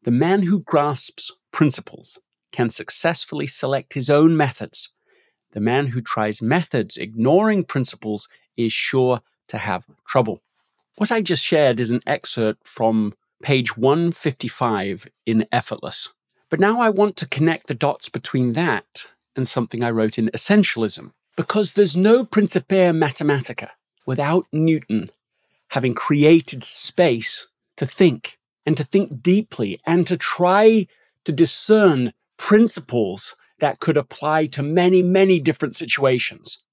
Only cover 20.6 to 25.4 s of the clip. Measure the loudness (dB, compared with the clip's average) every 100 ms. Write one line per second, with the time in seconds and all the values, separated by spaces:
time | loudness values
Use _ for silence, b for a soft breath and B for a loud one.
20.6 | 2 0 -4 -6 -14 _ _ -8 -4 -2
21.6 | -2 2 2 4 4 4 4 0 2 -2
22.6 | 0 2 4 2 -2 0 0 0 -2 -12
23.6 | -14 -20 _ _ -6 -4 0 0 0 0
24.6 | 0 0 -2 -6 -6 _ _ _